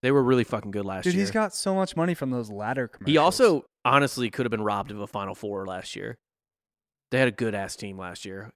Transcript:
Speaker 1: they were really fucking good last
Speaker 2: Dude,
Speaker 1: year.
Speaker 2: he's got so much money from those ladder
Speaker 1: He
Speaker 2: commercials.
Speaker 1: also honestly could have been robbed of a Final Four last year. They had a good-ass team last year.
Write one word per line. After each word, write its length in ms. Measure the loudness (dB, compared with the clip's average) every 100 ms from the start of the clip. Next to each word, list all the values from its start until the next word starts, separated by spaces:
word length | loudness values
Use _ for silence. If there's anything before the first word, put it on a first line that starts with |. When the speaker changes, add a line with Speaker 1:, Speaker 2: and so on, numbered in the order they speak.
Speaker 1:
they 100 | 2
were 120 | 4
really 200 | 6 4
fucking 280 | 2 -2 -4
good 140 | -6 -4
last 180 | -2
Speaker 2:
Dude, 100 | 0
Speaker 1:
year. 80 | 0
Speaker 2:
he's 100 | 0
got 220 | 0 -2
so 200 | -2 -2 0
much 200 | -2 0
money 180 | -2 -2
from 160 | -4
those 180 | -4 -6
ladder 400 | -6 -4 -4 -4
Speaker 1:
He 60 | -4 2
Speaker 2:
commercials. 40 | 6
Speaker 1:
also 420 | 6 6 6 4 -2 _ 4
honestly 440 | 4 4 0 -4
could 160 | 0 -2
have 60 |
been 120 | 0
robbed 280 | 0 0 -4
of 80 | -8
a 80 | -8
Final 280 | -6 -6 -6
Four 300 | -6 -6 -6
last 280 | -8 -10 -10
year. 220 | -10 -12 _ _ _ _ _ _ _ _ -4
They 80 | 2
had 80 | 2
a 40 |
good-ass 440 | 0 -4 -2 -6 -10
team 220 | -12 -10
last 280 | -12 -12 -14
year. 260 | -14 -16